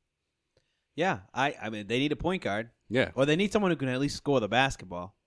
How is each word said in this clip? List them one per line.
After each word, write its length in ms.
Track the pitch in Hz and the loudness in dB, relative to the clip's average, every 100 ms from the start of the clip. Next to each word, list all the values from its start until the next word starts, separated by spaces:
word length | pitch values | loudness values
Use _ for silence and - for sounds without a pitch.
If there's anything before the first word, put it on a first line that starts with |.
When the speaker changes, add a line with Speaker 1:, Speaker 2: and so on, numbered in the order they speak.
| _ _ _ _ _ _ _ _ _ - | _ _ _ _ _ _ _ _ _ -2
Speaker 1:
Yeah, 240 | 185 123 92 | -2 -2 -6
I, 220 | 117 139 - | -2 -2 -2
I 80 | 107 | -8
mean, 180 | 110 101 | -8 -2
they 120 | 123 | 0
need 120 | 147 | 0
a 40 | 139 | 0
point 260 | 165 185 | -2 -2
guard. 260 | - 101 117 _ - | -2 -2 -4 _ -2
Speaker 2:
Yeah. 220 | 120 120 101 | 0 0 2
Speaker 1:
Or 100 | 139 | 2
they 100 | 160 | 4
need 160 | 202 | 2
someone 180 | 220 190 | 2 2
who 60 | 165 | 0
can 100 | 131 | 0
at 100 | 127 | 0
least 180 | 143 - | -2 -4
score 220 | - 135 | 0 2
the 80 | 104 | 2
basketball. 680 | 117 135 - 92 87 92 _ | 2 2 0 -10 -10 -10 _